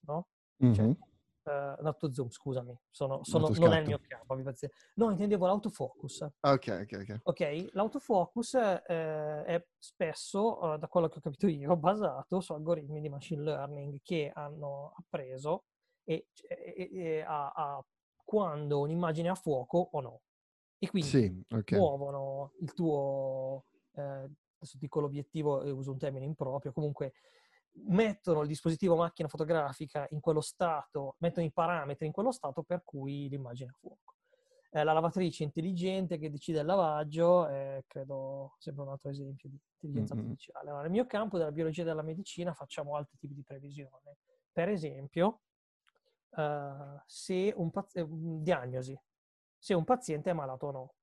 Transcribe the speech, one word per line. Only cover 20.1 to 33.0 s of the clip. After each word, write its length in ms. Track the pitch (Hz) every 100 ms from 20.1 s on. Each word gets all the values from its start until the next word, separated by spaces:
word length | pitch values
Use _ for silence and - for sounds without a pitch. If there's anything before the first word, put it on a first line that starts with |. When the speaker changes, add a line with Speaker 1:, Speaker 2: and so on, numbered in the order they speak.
| 117 _ _ _ _ _ _
Speaker 1:
E 120 | -
quindi 180 | 196 143
Speaker 2:
Sì, 340 | 143 104 90 -
ok. 220 | 117 104
Speaker 1:
muovono 800 | 196 170 139 139 139 135 135 139 -
il 140 | 165
tuo, 920 | - 165 147 139 139 135 131 131 135 _ _ _ -
eh, 60 |
adesso 760 | 143 139 135 147 _ _ 147 131
dico 220 | 147 156
l'obiettivo 640 | 147 143 135 160 147 139
e 100 | 139
uso 200 | 135 135
un 60 | 135
termine 280 | 147 135 135
improprio, 460 | 156 139 139 143
comunque 400 | 131 151 143 139 - _ _ _ _ _ - -
mettono 560 | 180 220 202 - 156
il 60 | 151
dispositivo 480 | 151 170 160 190 165
macchina 320 | 170 - 156
fotografica 760 | 156 156 165 143 131 156 151 139
in 80 | 151
quello 220 | - 151
stato, 720 | - - 175 156 - 147 139 -
mettono 260 | 170 170 170
i 60 |
parametri 540 | - 165 175 143 139 156
in 60 |
quello 200 | 151 233
stato 300 | 247 147 135
per 200 | 147 135
cui 460 | - 139